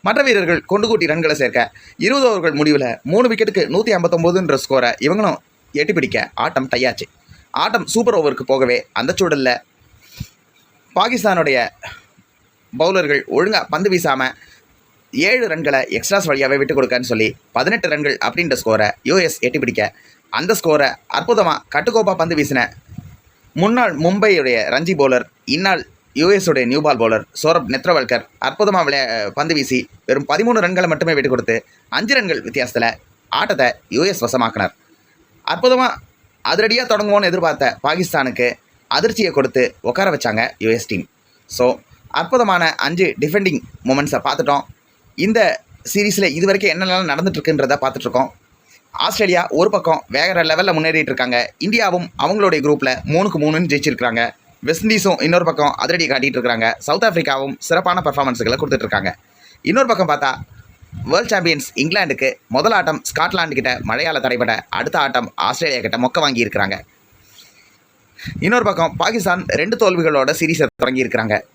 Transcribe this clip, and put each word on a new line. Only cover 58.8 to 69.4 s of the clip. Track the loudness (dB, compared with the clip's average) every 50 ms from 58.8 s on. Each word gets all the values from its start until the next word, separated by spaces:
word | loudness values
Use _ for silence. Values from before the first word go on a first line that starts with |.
| -2
இருக்காங்க. | -2 -2 -2 -2 -4 -8 -8 _ _ _ _ -20 -20 -20 -8
இன்னொரு | _ 0 2 2 2
பக்கம் | 2 2 0 0 0
பார்த்தா, | 0 0 0 -4 -4 -4 -10 _ -20 -20 -20 -20 -20 _ -20 _ -14 -12 -4
வேர்ல்ட் | 0 0 0 0 0
சாம்பியன்ஸ் | -2 0 0 0 -2 -2 -4 -10 -4
இங்கிலாந்துக்கு | -4 -2 0 0 -2 -2 -2 -2 -2 -2 -2 -2 -4 _
முதல் | _ -2 0 2 2
ஆட்டம் | 2 2 0 0 -4 -4 -8
ஸ்காட்லாந்து | -8 -4 -2 -2 -2 0 -2 -4 -2 -2
கிட்ட | -2 -2 -2 -4 -4 -4
மழையால | -4 -2 -2 -2 -2 -2 -2
தடைபட, | -2 -2 0 0 0 0 0 -2 -4 _
அடுத்த | -6 -4 -4 -2 0 0
ஆட்டம் | -2 0 0 -2 -4 -4 -4
ஆஸ்திரேலியா | -2 -2 -2 0 -2 -2 -2 -2 -2
கிட்ட | -4 -4 -2
மொக்க | 0 -2 0 0 0
வாங்கி | 0 0 0 0 -2
இருக்கிறாங்க. | -2 0 -2 -2 -2 -4 -8 -10 _ _ _ _ _ _ _ _ _ _ -20 -20 -20 _ _ _ _ _ _ _ _ _ _ _ _ _ -14 -14 -12 -10 -4
இன்னொரு | 0 2 2 2 2
பக்கம் | 0 0 0 -2 -2 -2
பாகிஸ்தான் | -2 -2 -2 -2 -2 0 0 0 -2